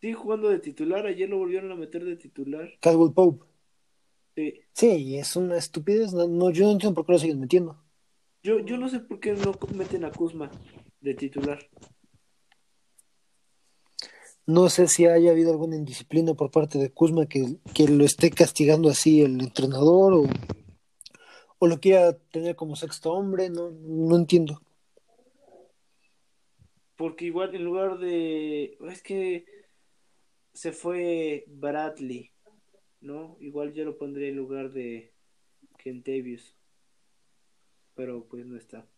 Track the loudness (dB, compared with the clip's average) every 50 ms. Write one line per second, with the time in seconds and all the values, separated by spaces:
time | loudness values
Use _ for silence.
0 | -8 -10 -10 -8 -6 -6 -4 -2 0 0 0 0 -2 -8 -10 -8 -6 -4 -4 -4
1 | -4 -6 -6 -6 -6 -4 -4 -4 -4 -4 -4 -6 -8 -8 -12 -12 -14 -12 -12 -12
2 | -10 -10 -10 -12 _ -20 _ -12 -10 -10 -10 -12 -12 -16 -16 _ 2 2 4 6
3 | 4 4 6 6 4 4 4 0 _ _ _ _ _ _ _ _ _ _ _ _
4 | _ _ _ _ _ _ _ -8 -8 -8 -8 -12 _ _ _ 2 2 4 4 2
5 | -2 -6 -8 -8 -8 -6 -6 -4 -4 -2 -4 -4 -6 -6 _ -10 -4 -2 0 0
6 | 0 -2 -2 -2 -2 0 0 0 0 0 2 4 4 4 4 2 0 -2 -2 -2
7 | 0 2 2 2 4 2 -4 -4 -4 2 2 2 2 0 -10 _ _ _ _ _
8 | _ _ _ _ _ _ _ _ _ -2 -2 -2 -2 -4 -8 -6 -6 -6 -6 -8
9 | -8 -10 -16 -8 -6 -6 -4 -2 -2 -4 -4 -4 -8 -10 -8 -8 -8 -6 -6 -8
10 | -8 -8 -6 -6 -6 -6 -6 -10 -14 -14 -14 -20 -20 -20 _ -20 _ _ _ _
11 | _ -8 -8 -6 -8 -10 -8 -6 -6 -6 -8 -8 -14 _ _ _ -20 _ _ _
12 | _ _ _ _ _ _ _ _ _ _ _ _ _ _ _ _ _ _ _ _
13 | _ _ _ _ _ _ _ _ _ _ _ _ _ _ _ _ _ _ _ _
14 | -18 -18 -18 -20 -20 -20 _ _ _ 2 4 6 6 6 6 4 4 4 4 4
15 | 6 6 8 8 6 6 6 6 4 2 2 0 -2 -6 -6 -6 -8 -10 -12 -16
16 | -14 _ 0 0 0 0 0 -2 -4 0 0 0 0 0 -2 -2 -4 -4 _ 2
17 | 2 2 4 2 -2 0 -2 -4 -2 -2 -6 -10 _ -14 2 4 4 6 6 6
18 | 6 4 4 4 2 2 6 4 4 4 4 0 4 4 4 6 4 4 2 4
19 | 4 6 6 8 6 6 4 -2 -4 -6 -4 -4 -4 -2 0 4 6 6 8 8
20 | 8 6 6 6 4 2 0 -4 -6 -10 -12 -12 _ -20 -20 _ _ _ _ _
21 | -20 -20 _ _ _ _ -20 -20 _ _ _ _ 2 2 2 2 4 4 6 6
22 | 6 4 2 0 _ _ _ -8 -6 -6 -8 -8 -10 -10 -10 -10 -12 -12 -14 -8
23 | _ -6 -4 -4 -4 -4 -4 -4 -4 -4 -4 -8 -10 -10 -12 -16 -14 -10 -6 -2
24 | 0 2 2 2 2 4 2 2 2 0 -6 -14 _ _ _ _ _ _ _ _
25 | _ _ _ _ _ _ _ _ _ _ _ -20 _ _ _ _ _ _ _ _
26 | _ _ _ _ _ _ _ _ _ _ _ _ _ _ _ _ _ _ _ _
27 | -10 -10 -8 -8 -10 -8 -6 -6 -6 -6 -8 -8 -8 -6 -4 -4 -4 -4 -6 -6
28 | -8 -6 -4 -4 -4 -4 -6 -6 -6 -6 -8 -8 -8 -10 -12 _ -18 -18 -18 -20
29 | _ -10 -8 -6 -6 -6 -6 -8 -10 _ -20 -20 _ _ _ _ _ _ _ _
30 | _ _ _ _ _ _ _ _ _ _ _ -14 -12 -12 -12 -10 -10 -8 -6 -6
31 | -4 -4 -4 -4 -4 -6 -6 -8 -12 _ -20 -12 -8 -6 -6 -6 -6 -8 -10 -12
32 | -12 -12 -12 -14 -16 _ _ _ _ _ _ _ _ _ _ _ _ _ _ _
33 | _ -18 -16 -16 -16 -18 -20 _ -20 -12 -10 -8 -8 -8 -8 -10 -10 -10 -10 -10
34 | -12 -12 -10 -8 -8 -8 -8 -8 -10 -10 -10 -10 -10 -10 -12 -12 -12 -12 -12 -14
35 | -16 _ _ _ _ _ _ _ _ _ _ _ _ _ _ _ _ -16 -16 -14
36 | -10 -8 -8 -8 -8 -10 -14 -16 _ _ _ _ _ _ _ _ _ _ _ _
37 | _ _ _ _ _ _ _ _ _ _ _ _ _ _ _ _ _ _ _ -16
38 | -14 -14 -14 -16 -16 _ -20 -20 -20 -18 -20 -20 _ _ -20 -20 -20 _ _